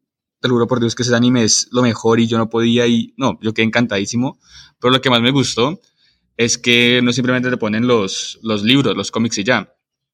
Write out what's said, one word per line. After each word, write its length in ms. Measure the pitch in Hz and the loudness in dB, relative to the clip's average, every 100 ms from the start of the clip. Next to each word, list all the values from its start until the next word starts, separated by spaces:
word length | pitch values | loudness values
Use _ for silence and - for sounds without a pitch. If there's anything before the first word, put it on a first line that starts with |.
| _ _ _ _ | _ _ _ _
te 80 | 127 | -2
lo 60 | 120 | 0
juro 120 | 117 | 0
por 140 | 123 | 0
Dios 140 | 117 - | -2 -2
que 80 | |
ese 120 | 120 117 | -2 2
anime 300 | 123 127 107 | 2 2 2
es 240 | - - | 0 -2
lo 100 | 123 | 0
mejor 380 | 123 107 113 117 | 0 0 0 2
y 80 | 113 | 2
yo 100 | 117 | 0
no 120 | 113 | -2
podía 360 | 117 117 120 120 | 0 0 2 2
y, 260 | 117 113 - | 0 -2 -4
no, 240 | 131 82 | -4 -2
yo 120 | 107 | -4
quedé 120 | 113 113 | -2 0
encantadísimo, 760 | 120 120 101 101 120 131 - _ - - _ | 0 0 -2 -2 -4 -4 -6 _ -20 -20 _
pero 120 | 123 | 0
lo 80 | 127 | 2
que 100 | 135 | 2
más 120 | 120 | 2
me 100 | 120 | 2
gustó 480 | 139 120 - 131 190 _ _ _ _ _ - | 2 0 0 -2 -2 _ _ _ _ _ -4
es 220 | 117 - | -2 0
que 420 | 120 120 120 123 | 2 4 4 2
no 120 | 120 | 2
simplemente 360 | 120 123 127 127 | 0 0 -2 -2
te 60 | 123 | -2
ponen 320 | 107 107 123 | -2 -2 0
los, 520 | 117 95 - - - | 0 0 -6 -12 -10
los 200 | 113 107 | -6 -2
libros, 320 | 107 139 123 95 | 2 2 2 -2
los 120 | 98 | -4
cómics 280 | 110 117 - | -4 -2 -2
y 80 | 101 | -2
ya, 280 | 120 95 _ _ _ _ | -2 -4 _ _ _ _